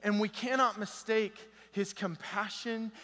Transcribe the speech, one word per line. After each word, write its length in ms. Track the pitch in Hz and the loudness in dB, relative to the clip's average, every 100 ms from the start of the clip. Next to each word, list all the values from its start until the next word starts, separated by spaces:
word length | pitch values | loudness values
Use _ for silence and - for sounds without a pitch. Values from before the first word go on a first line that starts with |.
and 160 | 208 208 | 4 4
we 100 | 214 | 2
cannot 520 | - 240 262 254 208 | 0 0 4 4 2
mistake 680 | 202 - - 220 208 - - - - | -6 -8 2 2 2 -4 -20 -20 -6
his 220 | - 196 | -2 -2
compassion 960 | - 196 160 - 202 214 - 240 226 226 - | -2 -4 -4 -4 -2 -2 -4 -4 -4 -4 -8